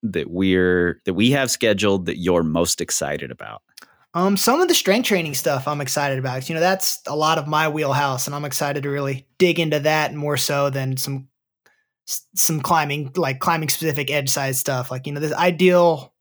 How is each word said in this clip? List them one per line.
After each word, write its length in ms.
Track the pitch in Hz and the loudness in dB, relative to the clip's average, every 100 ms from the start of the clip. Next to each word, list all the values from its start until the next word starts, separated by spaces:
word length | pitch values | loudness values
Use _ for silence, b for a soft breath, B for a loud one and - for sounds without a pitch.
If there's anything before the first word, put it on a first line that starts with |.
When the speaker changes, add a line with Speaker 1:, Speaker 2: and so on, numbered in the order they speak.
Speaker 1:
that 260 | 110 90 76 | -4 -4 -4
we're, 680 | 87 95 92 90 90 87 82 | 0 2 4 4 4 2 -2
that 100 | - | -4
we 180 | 90 113 | 2 2
have 180 | 139 127 | 2 0
scheduled 560 | - 113 101 104 98 87 | 0 2 2 2 0 -2
that 120 | 82 | -4
you're 260 | 90 87 | 0 2
most 360 | 80 80 85 - | 2 0 0 -2
excited 520 | 82 - 71 71 62 | -4 -4 -4 -6 -8
about? 280 | - 52 53 _ B B B B | -14 -16 -18 _ B B B B
Speaker 2:
Um, 240 | 170 185 202 | -2 2 2
some 240 | - 277 | 2 2
of 80 | 359 | 4
the 60 | |
strength 320 | 349 - 208 247 | 2 2 2 2
training 260 | 196 160 | 0 0
stuff 320 | 135 165 139 135 | -4 -2 -2 -2
I'm 140 | 147 | -4
excited 400 | 135 - 143 131 | -4 -2 -2 -2
about. 140 | 131 | -4
'Cause, 140 | 127 131 | -6 -6
you 60 | |
know, 60 | 165 | 0
that's 400 | 175 190 - - - | 2 2 -2 -6 -6
a 80 | 147 | 0
lot 220 | 151 160 | 2 2
of 100 | 143 | 0
my 180 | 151 160 | 0 0
wheelhouse, 580 | 151 147 135 143 131 139 | 0 -2 0 0 -2 -4
and 100 | 143 | -6
I'm 80 | |
excited 400 | 147 - 143 143 | -6 -4 -2 -4
to 40 | 143 | -4
really 380 | 139 139 135 - _ | -4 -4 -6 -10 _
dig 200 | 180 170 | 2 4
into 220 | 160 151 | 0 2
that 340 | 147 156 151 | 2 2 0
more 220 | 147 147 143 | -2 -2 -2
so 340 | - 143 143 | 0 0 0
than 260 | 139 135 131 | 0 -4 -4
some, 300 | - 139 135 _ _ _ _ _ _ _ - | -4 -8 -10 _ _ _ _ _ _ _ -10
s-, 160 | - _ 185 | -10 _ -2
some 240 | - 156 | -2 0
climbing, 500 | 135 165 147 143 139 156 | 2 2 2 -2 -4 -2
like, 240 | 151 135 | -2 0
climbing 280 | 175 165 156 | 0 0 0
specific 440 | - 156 139 143 | -2 -2 -2 -2
edge 160 | 147 135 | -2 0
size 320 | 143 135 135 | -2 -2 -2
stuff. 320 | - 131 127 | -2 -2 -4
Like, 160 | 127 135 | -8 -8
you 40 | |
know, 60 | 143 | -4
this, 140 | 156 147 | -4 2
I 140 | 175 | 2
deal 640 | 165 185 180 175 156 - _ | 6 6 8 6 4 -6 _